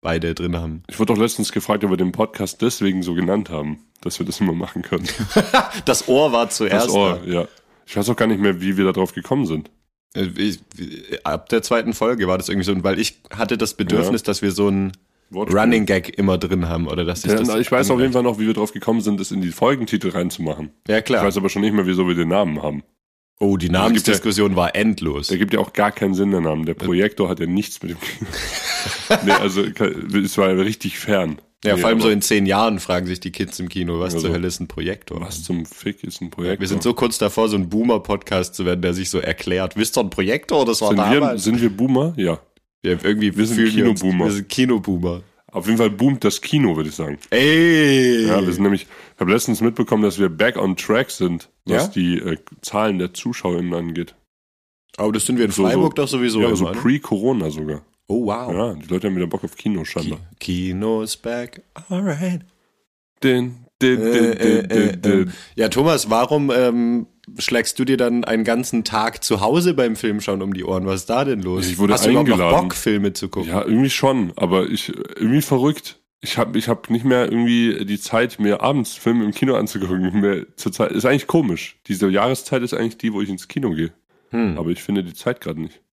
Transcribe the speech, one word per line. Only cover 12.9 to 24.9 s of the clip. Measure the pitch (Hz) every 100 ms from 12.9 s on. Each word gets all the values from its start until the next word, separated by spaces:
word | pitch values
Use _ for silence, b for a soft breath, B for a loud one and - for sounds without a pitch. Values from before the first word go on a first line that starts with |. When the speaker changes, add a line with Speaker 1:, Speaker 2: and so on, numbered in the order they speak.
| 92
Speaker 1:
ich | 113 - -
hatte | 101 113 113
das | 110
Bedürfnis, | - 95 107 95 117
Speaker 2:
Ja. | -
Speaker 1:
dass | 101
wir | 101
so | 92 101
ein | 98 95 90 _ _ _
Speaker 2:
Wortspiel. | 92 107 95
Speaker 1:
Running | 110 117 101
Gag | 95 87 -
immer | 98 92
drin | 85 92 85
haben, | 85 80
oder | 78
dass | 85 87
sich | -
Speaker 2:
Ja, | 107
Speaker 1:
das | 120
Speaker 2:
na, | 110
ich | 117
weiß | 127 120
auf | 127
jeden | 131
Speaker 1:
anreicht. |
Speaker 2:
Fall | 127
noch, | 120 104
wie | 110
wir |
drauf | 110 107
gekommen | 104 - 117
sind, | 104 98
das | 95
in | 98
die | 90
Folgentitel | 82 120 135 110 107 92
reinzumachen. | 87 87 - 80 76 76 _ -
Speaker 1:
Ja, | 107
klar. | 113 120
Speaker 2:
Ich | 98
weiß | 95
aber | 95
schon | 98
nicht | 107
mehr, | 104 92
wieso | 92 90
wir |
den | 87 82
Namen | 95 95 76
haben. | 76 73 - _ _ _ _ _
Speaker 1:
Oh, | 101 95
die |
Speaker 2:
Also |
es |
gibt | 85
ja | 90
Speaker 1:
Namensdiskussion | 107 113 - 101 110 101 101
war | 92 87 -
endlos. | 110